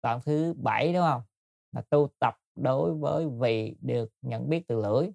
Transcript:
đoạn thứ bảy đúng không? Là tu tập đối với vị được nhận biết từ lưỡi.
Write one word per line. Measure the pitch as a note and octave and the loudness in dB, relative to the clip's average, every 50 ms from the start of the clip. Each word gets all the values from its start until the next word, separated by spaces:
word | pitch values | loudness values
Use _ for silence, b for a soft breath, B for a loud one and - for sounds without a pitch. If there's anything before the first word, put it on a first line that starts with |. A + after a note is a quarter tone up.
| - | -2
đoạn | A#2 A#2 B2 - | -2 -4 -2 0
thứ | D3 D3+ D3+ D#3+ E3+ E3+ | 0 0 2 0 0 -2
bảy | D3+ B2+ A2+ G#2+ A2 C#3 D#3+ F3 | -2 -2 -2 0 2 0 2 2
đúng | F3+ F3 | 2 2
không? | D#3+ C#3 B2 A#2+ _ _ _ _ _ _ _ _ _ | 2 0 -2 -6 _ _ _ _ _ _ _ _ _
Là | - B2 A2+ _ | -12 -12 -2 _
tu | - D3 D3 C#3 _ _ | 4 4 4 2 _ _
tập | - A#2 - _ _ _ _ | -2 -2 -2 _ _ _ _
đối | - C#3 C3 C3 C#3 D#3+ E3+ E3 | -2 0 0 2 2 2 0 0
với | D#3 D3 C#3+ D3+ D3+ E3 | 0 -2 0 0 0 0
vị | D3+ B2 A#2 B2+ A#2 A2+ A2 A2 A2 - - | -2 -2 0 0 2 2 0 -2 -4 -8 -8
được | - C3 A#2+ A#2+ A2+ A2 _ _ | -4 -2 -2 -2 -2 -4 _ _
nhận | - B2+ A2+ A2+ B2 C#3 | -8 -6 -6 -4 -2 -2
biết | D#3 E3 E3 | -2 -2 -2
từ | _ A#2+ A2+ | _ -2 0
lưỡi. | G#2 G2+ G#2 B2+ E3 G3+ | 0 2 2 2 0 0